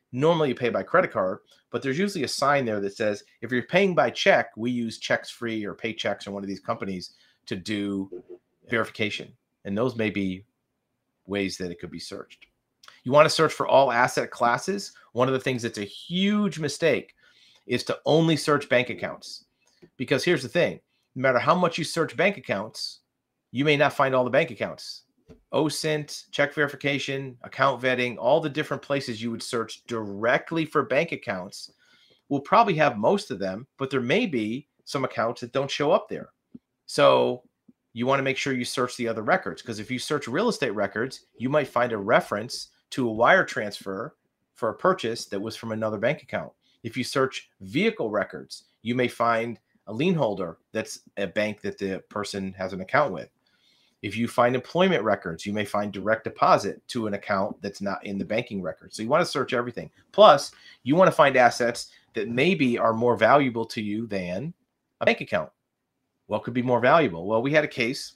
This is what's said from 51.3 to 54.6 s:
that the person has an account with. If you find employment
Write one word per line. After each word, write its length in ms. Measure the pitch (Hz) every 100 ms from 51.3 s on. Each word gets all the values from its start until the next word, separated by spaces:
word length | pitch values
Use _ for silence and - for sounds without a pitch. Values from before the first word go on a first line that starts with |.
| 107 107 104
that 160 | 101 -
the 200 | 98 92 -
person 440 | 104 101 101 95
has 200 | 92 92
an 80 | 95
account 320 | 95 139 143
with. 160 | 87 - _ _ _ _ _ _ _
If 140 | 104 104
you 120 | 117
find 260 | - 120
employment 480 | 127